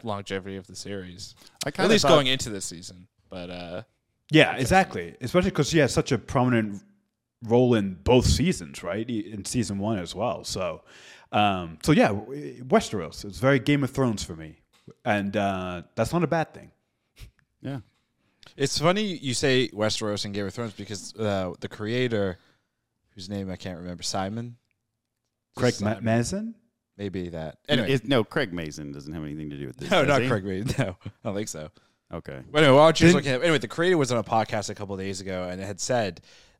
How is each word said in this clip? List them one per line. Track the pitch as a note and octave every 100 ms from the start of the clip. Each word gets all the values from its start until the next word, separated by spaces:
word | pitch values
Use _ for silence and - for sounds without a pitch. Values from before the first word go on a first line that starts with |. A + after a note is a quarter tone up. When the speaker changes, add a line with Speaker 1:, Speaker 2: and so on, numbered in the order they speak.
Speaker 1:
the | A#2
longevity | G2+ G2 G2 F#2 G2
of | F#2
the | F#2
series. | - G2+ F2+ F2+ - - - _ C#3+
Speaker 2:
I |
Speaker 1:
At | -
Speaker 2:
kinda | F#3+
Speaker 1:
least | G#3+
Speaker 2:
thought | C#3+
Speaker 1:
going | D#3 C3
into | C3 B2
this | G2+ -
season, | E2+ F#2 F#2 F#2 _ _
but, | F#2 F2
uh, | F2+ F2 F2+ A#2 _ _ _ _
Speaker 3:
Yeah, | D#3 A2 F#2
exactly. | B2+ F#3 F#3 - E2+ -
Especially | A#2+ F3 F#3
'cause | - D3
she | D#3
has | C3
such | - D3
a | A2+
prominent | - C#3 B2 A#2 A2 G2+ - _ _ _ _ _
role | A2+ A#2 B2 A#2
in | G2 F2+
both | - B2 A2+
seasons, | - E3 - D#2 C2+
right? | E2+ G2 A2+
E-, | A2+ -
in | G#2+ F2
season | B2+ G2+ G2
one | G#2 A2+
as | E2+ F2+
well. | A#2 E2+
So, | - G#2 F2+ D#2+ - - - - _
um, | - G#2 F#2+ E2+ D#2+
so | -
yeah, | D#3 A3
w-, | G#2 G#2+ C#3 C#3+ B2 B2+
Westeros. | A3 - G#2+ D#2+ -
It's | G2+ F#2
very | C3 C#3
Game | A#2+ C#3+
of | C3
Thrones | - C3 G#2
for | - D#2+
me, | D#2 D#2+ _ _ - - B2
and, | G#2 G2+ G#2
uh, | G2 F#2+ F#2 F2 - -
that's | A2+
not | E3+
a | D#3+
bad | E3 D3+
thing. | - - _ _ _ _ _ - _ _ _
Speaker 2:
Yeah. | - C#3 - _ _ _ _ _ - -
Speaker 4:
It's | C#3 -
funny | D#3 F#3+
you | G#3+ E3 C3+
say | A#2 C#3+ B2+ C3
Westeros | G2+ G#2+ - G#2+ G#2 G#2
and |
Game | G2+ G2
of |
Thrones | G#2 A#2
because, | - G2 G2+ - -
uh, | G#2+ G2 F#2 -
the | G2+
creator, | - G#2+ B2 B2+ A2+ G2 F2+ _ _ _ _ _ _ _ G#2
whose | F#2
name | G2+ F#2+
I | F#2
can't | G2 F2
remember, | F2+ F2
Simon? | F2 G2 F#2+ A2 A#2+ A#2 _ _ _ _ _ _ _ _ _ -
Speaker 3:
Craig | B2 A#2+
Ma-, | G2+
Speaker 4:
Simon. | G#2+
Speaker 3:
Mazin? | A#2 A2+ A#2+ F#3+ A3+ A3+ _ _ _ -
Speaker 4:
Maybe | G2+ F#2 F2
that. | E2 D#2+ - -
Speaker 2:
N-, | C#3+
Speaker 4:
Anyway. | A2+
Speaker 2:
is, | C3+ A2+
no, | C3+
Craig | G#2+ E3+ A#2+
Mazin | E2+ D#2 D2 D2
doesn't | C#2+ C#2+
have | D#2+
anything | D2+ D2 D2+
to | C#2+
do | C#2
with | B1
this, | -
Speaker 4:
No, | F#3+ D3
Speaker 2:
does |
Speaker 4:
not | C#3
Speaker 2:
he? | B2
Speaker 4:
Craig | A2+ G2
Mazin. | F#2 B2 -
<laughs> | G#2
No, | F#2 -
I | -
don't | A2 G2
think | A2
so. | D#2 D#2 - _ _ _
Speaker 2:
Okay. | E2+ - C#2 -
Speaker 4:
But | D3
anyway, | D#3 C3
while | D#3+
Drew's | D#3 E3
Speaker 3:
Didn't | F3
Speaker 4:
looking | C#3
at, | B2+
anyway, | E3 D3+
the | A2+
creator | - F3 F3
was | C3
on | A#2+
a |
podcast | G#2 A2+ G#2+ A2+ G2+
a | G#2
couple | G2+ G2
of |
days | F#2+ F#2
ago | F#2+ F#2 F2+
and | F#2
had | F#2+ G2+
said | - B2 G2+ E2+ - - _ _